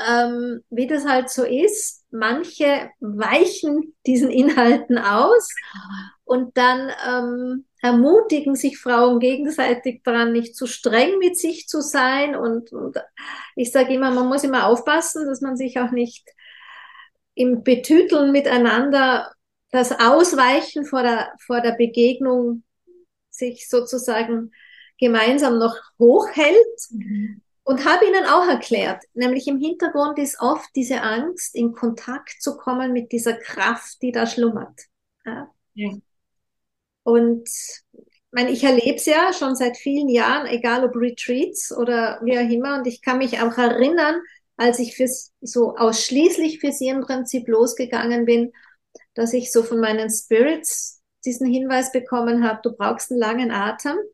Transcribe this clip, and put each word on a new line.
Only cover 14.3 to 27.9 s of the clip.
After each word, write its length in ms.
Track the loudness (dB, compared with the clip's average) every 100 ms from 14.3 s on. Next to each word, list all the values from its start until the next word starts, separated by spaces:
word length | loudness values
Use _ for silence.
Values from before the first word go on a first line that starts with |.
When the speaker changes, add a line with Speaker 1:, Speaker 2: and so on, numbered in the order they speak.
| 0 0
Speaker 1:
immer 220 | 0 2
aufpassen, 600 | 2 2 0 0 -6 -6
dass 140 | -6
man 160 | -6 -6
sich 200 | -4 -4
auch 120 | -2
nicht 340 | -2 -4 -6 _ _ -20 -20 -20 -20 -20 -20 -20 _ _ -2
im 260 | 0 2
Betüteln 680 | 2 2 6 4 6 4 4
miteinander 1000 | 2 2 2 4 2 2 2 2 0 -4 -14 _ _ _
das 220 | -2 0
Ausweichen 960 | 2 4 6 4 4 4 2 -2 -8 -6
vor 180 | -2
der, 300 | 0 -2 -4 -12 -6
vor 140 | -2
der 140 | -2
Begegnung 920 | 0 0 4 2 2 0 0 0 -4 -10 _ _ _ _ _ _
sich 380 | -10 -8 -8 -2
sozusagen 840 | -2 0 -4 -4 -2 -2 -4 -6 -14 -20 -20 -20 _
gemeinsam 600 | 2 4 4 2 2 2
noch 160 | 0 -2 -12 _
hochhält. 800 | 6 6 4 2 4 6 6 2 -12
Speaker 2:
Mhm. 520 | -12 -8 -6 -6 -10 _ _ -4
Speaker 1:
Und 200 | -2
habe 200 | 2